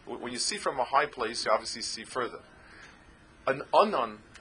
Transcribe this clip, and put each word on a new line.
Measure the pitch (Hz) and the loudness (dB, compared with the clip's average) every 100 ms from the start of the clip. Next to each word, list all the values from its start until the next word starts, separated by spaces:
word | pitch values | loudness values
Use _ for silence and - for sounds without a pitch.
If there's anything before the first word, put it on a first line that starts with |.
| - | -10
w-, | 120 | -8
when | 123 | -6
you | 120 | -4
see | - 208 | -2 -2
from | 180 139 | -2 0
a | |
high | 123 139 147 | 2 4 2
place, | 131 110 113 120 | 0 -4 -2 2
you | |
obviously | 110 110 120 | 2 2 -8
see | - - | -6 -8
further. | 107 131 113 87 - - - - - - - - - - - | -8 -4 -4 -6 -16 -20 -20 -20 -20 -20 -20 -20 -20 -6 -2
An | 143 - | -2 2
anan | 151 214 165 117 107 - - | 6 6 4 -2 -4 -18 -20